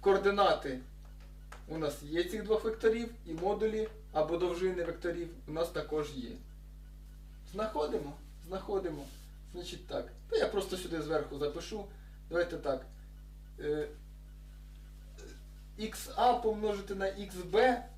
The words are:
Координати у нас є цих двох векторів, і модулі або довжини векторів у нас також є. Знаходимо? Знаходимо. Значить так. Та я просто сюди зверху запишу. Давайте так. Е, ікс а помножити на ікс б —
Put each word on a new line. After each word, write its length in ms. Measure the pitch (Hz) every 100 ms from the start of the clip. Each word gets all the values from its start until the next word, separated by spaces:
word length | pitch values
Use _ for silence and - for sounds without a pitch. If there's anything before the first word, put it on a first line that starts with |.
Координати 800 | 196 190 196 202 202 - 143 127 - - - - - - - - -
у 100 | 160
нас 240 | 151 -
є 220 | 147 165
цих 180 | 175 220
двох 220 | 202 220
векторів, 500 | 220 220 226 226 233 - -
і 60 |
модулі 560 | 160 185 202 220 220 214 - -
або 240 | 156 156 165
довжини 480 | 175 175 185 175
векторів 440 | 165 165 175 170 165 - -
у 40 |
нас 160 | 156 170
також 420 | 156 151 151 147
є. 160 | 135 117 - - - - - - - - - - - -
Знаходимо? 600 | 190 220 151 147 143 143 147 - - -
Знаходимо. 560 | 190 190 196 175 147 139 - - - -
Значить 340 | - - - -
так. 260 | - - - -
Та 80 | -
я 120 | -
просто 280 | 202 - 185
сюди 260 | 170 165
зверху 360 | 151 160 143 139
запишу. 460 | 147 165 - 214 202 - - - -
Давайте 280 | 170 170 151
так. 300 | - - - - - - - - - -
Е, 280 | 151 151 147 - - - - - - - - - - - - - - - - - - -
ікс 340 | 214 - - -
а 180 | 240
помножити 600 | 240 226 208 214 202 190
на 120 | 196 190
ікс 300 | 196 190 180
б — 460 | 170 196 254 247 -